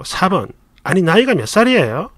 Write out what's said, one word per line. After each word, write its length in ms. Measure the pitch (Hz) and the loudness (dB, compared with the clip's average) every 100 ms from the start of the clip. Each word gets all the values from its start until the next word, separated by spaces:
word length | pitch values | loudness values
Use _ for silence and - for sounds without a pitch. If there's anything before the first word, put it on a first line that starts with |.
| 131 | -10
사 240 | - 185 | -4 0
번. 200 | 190 - - _ _ | 0 -4 -12 _ _
아니, 180 | - 170 | -2 0
나이가 320 | 170 180 254 214 | 2 2 2 0
몇 120 | 107 | 0
살이에요? 640 | 208 233 254 123 120 208 | 0 2 2 0 -4 -10